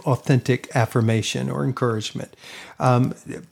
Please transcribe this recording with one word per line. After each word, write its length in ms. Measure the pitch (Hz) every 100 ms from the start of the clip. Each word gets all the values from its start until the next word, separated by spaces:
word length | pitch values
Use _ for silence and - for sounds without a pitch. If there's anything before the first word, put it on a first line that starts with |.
| -
authentic 680 | 123 - 131 - 123 - 127
affirmation 720 | 113 127 113 113 - 127 131
or 120 | 143 139
encouragement, 720 | 131 123 110 107 - - - - - - -
um, 340 | 131 123 - - - - -